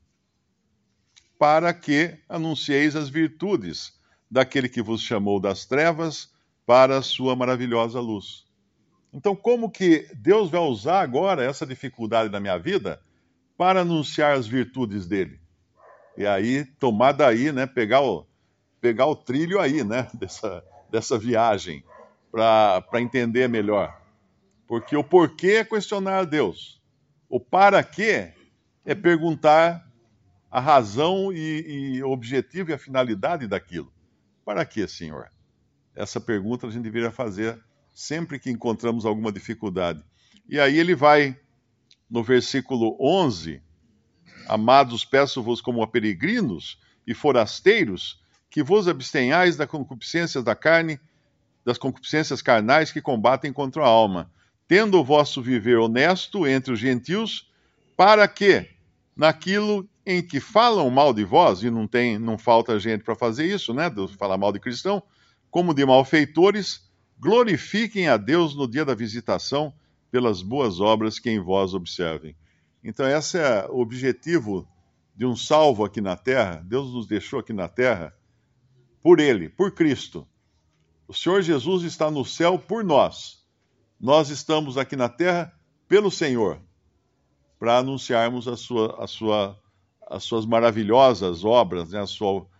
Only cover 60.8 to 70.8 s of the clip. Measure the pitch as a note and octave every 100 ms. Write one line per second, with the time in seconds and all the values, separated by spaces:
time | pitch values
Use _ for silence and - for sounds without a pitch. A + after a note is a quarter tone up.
60.8 | C3+ C3 D3 A2 F#2+ C#3 E3+ F#2 A#2+ A#2
61.8 | G#2+ B2 A#2+ G#2+ A2+ A2 - A#2 A#2+ G#2+
62.8 | A2 A2 - G#2+ A#2+ A2+ D#3+ G3+ - A#2+
63.8 | E3+ G#2+ F#2+ G2 G2+ F#2+ G2+ G2+ B2+ A#2+
64.8 | F#3 G3+ - _ _ _ _ E3+ F3+ C#3+
65.8 | C#3 C3 C3 D#3+ D3 D#3+ F#3+ G#3 F#3 -
66.8 | _ _ _ _ D3 A#3 A#3 D3+ - G#3
67.8 | A#3 G3 E3+ A2 G2+ E3 E3 C#3+ C3 B2
68.8 | D3 A2 A#2 A2+ - G#2 - C#3 D3+ -
69.8 | _ _ _ B2 A#2+ F#2+ F#2 C3+ B2 F2